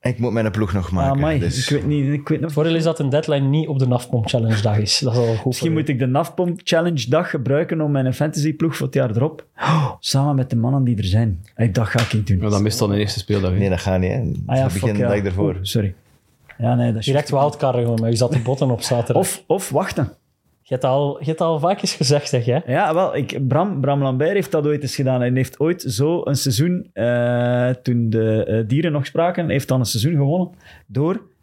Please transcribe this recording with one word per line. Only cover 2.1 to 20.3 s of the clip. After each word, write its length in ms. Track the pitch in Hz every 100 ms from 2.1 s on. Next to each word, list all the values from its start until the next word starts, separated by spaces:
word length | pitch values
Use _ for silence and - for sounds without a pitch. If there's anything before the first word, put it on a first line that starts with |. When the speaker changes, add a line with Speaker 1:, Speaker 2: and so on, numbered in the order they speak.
Speaker 2:
ik 160 | 147 143
weet 100 | 156
nog 40 | 160
Speaker 3:
Het 60 |
voordeel 220 | 147 160
is 80 | 165
dat 160 | 160 160
een 100 | 143
deadline 380 | 143 156 143 135
niet 200 | 147 156
op 100 | 139
de 80 | 131
Nafpomp 420 | 123 - 123 107
Challenge 320 | 123 113 110
dag 160 | 107 104
is. 200 | 104 -
Dat 140 | 131
is 60 | 120
al 80 | 117
goed 100 | 110
Speaker 2:
Misschien 240 | 127 123 120
Speaker 3:
voor 80 | 156
Speaker 2:
moet 80 | 151
Speaker 3:
u. 40 |
Speaker 2:
ik 60 | 131
de 80 | 131
Nafpomp 540 | 131 165 - 180 165
Challenge 440 | - 170 170 160 117
dag 220 | 156 175
gebruiken 500 | 156 113 143 180 165
om 100 | 151
mijn 240 | 143 131
fantasy 400 | 127 151 151 147 156
ploeg 200 | 165 -
voor 100 | 131
het 80 |
jaar 160 | 135 127 110
erop. 300 | 147 156 - -
Oh, 320 | - 160 131 -
samen 360 | - 135 143
met 160 | 135 127
de 60 | 117
mannen 280 | 117 139
die 120 | 127 110
er 80 |
zijn. 400 | 95 101 117 87 -
Hey, 160 | - 113
dat 160 | 98 110
ga 140 | 120
ik 120 | 113
niet 140 | 107 98
doen. 120 | 95
Speaker 4:
Maar 120 | 104
dan 120 | 104
meestal 240 | 107 107 104
de 100 | 101
eerste 200 | 104 98
speeldag, 320 | - 104 92
hè. 80 | 92
Speaker 1:
Nee, 100 | 98
dat 120 | 90
gaat 200 | - 92
niet, 100 | 92
hè. 60 | 113 85 - -
Speaker 2:
Ah 100 | 131
ja, 100 | 135
Speaker 1:
We 60 |
beginnen 240 | - 98 104
Speaker 2:
fuck, 80 | 120
ja. 20 |
Speaker 1:
de 80 | 104
dag 80 |
ervoor. 240 | 101 92 101
Speaker 2:
Oeh, 40 | 90
sorry. 320 | 95 120 101 - _ _ _ _ _ -
Ja, 160 | 113
nee, 160 | 123 120
dat 80 | 113
is 60 | 107
Speaker 3:
Direct 220 | 135 147
Speaker 2:
juist. 160 | 143
Speaker 3:
wildcarden 380 | 143 147 135 123
gewoon, 180 | 117 113
maar 100 | 113
je 60 | 113
zat 160 | 123
de 60 | 143
botten 320 | 113 127 135
op 120 | 117
zaterdag. 400 | - 120 113 131
Speaker 2:
Of, 220 | 190 - _
of 240 | 185 185
wachten. 420 | 135 190 - 98 - _